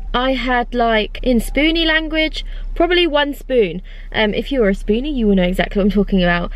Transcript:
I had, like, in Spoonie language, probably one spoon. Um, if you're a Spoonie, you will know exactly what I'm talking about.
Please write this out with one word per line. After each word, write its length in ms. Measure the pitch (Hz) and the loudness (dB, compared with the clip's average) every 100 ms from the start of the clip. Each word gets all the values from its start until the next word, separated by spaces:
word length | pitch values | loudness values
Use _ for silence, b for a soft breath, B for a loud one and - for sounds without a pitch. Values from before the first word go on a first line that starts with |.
| - | -4
I 200 | 240 262 | -2 0
had, 400 | 262 240 247 240 | -2 0 0 0
like, 460 | 240 233 220 202 - | 0 2 2 -2 -4
in 180 | - 233 | 0 0
Spoonie 460 | - - 311 330 320 | 0 0 2 2 2
language, 600 | 311 311 311 311 - B B B - | 0 0 -2 -2 -4 B B B 0
probably 300 | 339 349 339 | 2 2 2
one 280 | 294 285 | 2 0
spoon. 480 | 277 - 254 190 165 B B B | -4 -2 2 2 -2 B B B
Um, 200 | - 214 | -2 0
if 180 | - 233 | 0 -2
you're 180 | 277 202 | 0 2
a 40 | |
Spoonie, 400 | 196 - 214 277 | 0 0 -2 -2
you 140 | 277 214 | 0 2
will 80 | 196 | 4
know 80 | |
exactly 360 | 180 185 - 202 | 2 0 -2 0
what 60 | 202 | 2
I'm 60 | |
talking 320 | 196 190 190 | 2 2 2
about. 300 | 175 175 - | 2 2 -2